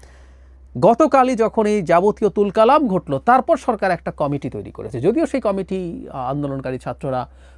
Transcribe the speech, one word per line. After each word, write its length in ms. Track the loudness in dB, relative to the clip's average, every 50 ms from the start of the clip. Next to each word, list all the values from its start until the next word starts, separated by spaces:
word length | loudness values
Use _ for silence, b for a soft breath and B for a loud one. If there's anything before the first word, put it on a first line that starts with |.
| b b b b b b b b b b b b b -14 -2 2
গতকালই 560 | 4 4 6 4 4 4 4 4 4 2 2
যখন 300 | 0 0 0 0 0 0
এই 160 | 0 0 0
যাবতীয় 480 | 0 2 2 4 4 2 0 0 -2 0
তুলকালাম 580 | 0 0 0 2 2 4 4 6 4 4 2 0
ঘটলো, 300 | -2 -2 -2 -4 -6 -2
তারপর 380 | 2 2 2 4 4 2 -2
সরকার 340 | 0 0 -2 -2 0 0 -2
একটা 200 | -2 -2 -4 -8
কমিটি 400 | -6 -4 -2 -2 -2 -4 -6 -8
তৈরি 200 | -10 -10 -12 -12
করেছে। 300 | -12 -14 -12 -10 -6 -2
যদিও 260 | 0 0 2 0 0
সেই 140 | -2 -2 -2
কমিটি, 680 | -2 -2 -2 -4 -6 -6 -6 -6 -6 -8 -10 -12 -14 -12
আহ, 80 | -10
আন্দোলনকারী 600 | -8 -6 -6 -4 -4 -4 -6 -6 -8 -8 -8 -8 -8
ছাত্ররা 500 | -8 -10 -10 -8 -6 -6 -6 -6 -6 b b b b b b